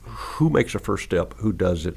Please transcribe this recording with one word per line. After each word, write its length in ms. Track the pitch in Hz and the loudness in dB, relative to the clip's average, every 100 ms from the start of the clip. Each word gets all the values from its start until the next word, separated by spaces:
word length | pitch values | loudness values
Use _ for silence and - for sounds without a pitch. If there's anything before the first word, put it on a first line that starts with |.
who 480 | - - - - 156 | -14 -12 -10 2 4
makes 240 | 143 - | 4 2
the 60 | 101 | -2
first 260 | - 98 - | -2 -4 0
step? 300 | 87 92 - | 0 0 -2
Who 160 | 107 | -2
does 320 | 87 92 87 | 2 2 2
it? 100 | 87 | -2